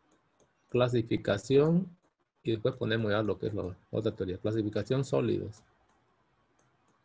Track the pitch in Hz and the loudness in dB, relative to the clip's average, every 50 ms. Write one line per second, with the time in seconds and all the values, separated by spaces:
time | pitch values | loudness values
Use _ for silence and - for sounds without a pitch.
0 | _ _ _ _ _ _ _ _ _ _ _ _ _ - - 120 123 123 123 117 | _ _ _ _ _ _ _ _ _ _ _ _ _ -2 0 2 2 2 2 0
1 | 110 - 117 - - - 101 104 - - 131 139 147 160 170 180 196 - - - | 0 0 -2 0 0 0 0 0 2 4 4 4 6 6 4 2 0 -2 -8 -18
2 | _ _ _ _ _ _ _ _ - 117 113 110 - 131 127 - 117 110 113 113 | _ _ _ _ _ _ _ _ -4 -2 -2 0 -2 -2 -2 -2 -2 -2 0 0
3 | 113 104 101 110 107 101 90 - - 107 104 92 90 90 90 - _ _ 117 113 | 0 0 0 0 0 0 -2 -2 -4 -4 -4 -4 -4 -6 -8 -12 _ _ -4 -2
4 | 110 110 104 - 95 92 92 98 - 104 110 113 101 104 - 107 101 - 131 135 | -2 -2 -2 -2 -4 -6 -6 -4 -4 -2 0 0 -2 -2 -2 -4 -2 -2 -2 -2
5 | 131 - 139 135 123 110 101 98 95 101 - - - _ _ _ _ _ _ _ | 0 0 0 0 2 2 0 -2 -4 -6 -12 -14 -20 _ _ _ _ _ _ _
6 | _ _ _ _ _ _ _ _ _ _ _ _ _ _ _ _ _ _ _ _ | _ _ _ _ _ _ _ _ _ _ _ _ _ _ _ _ _ _ _ _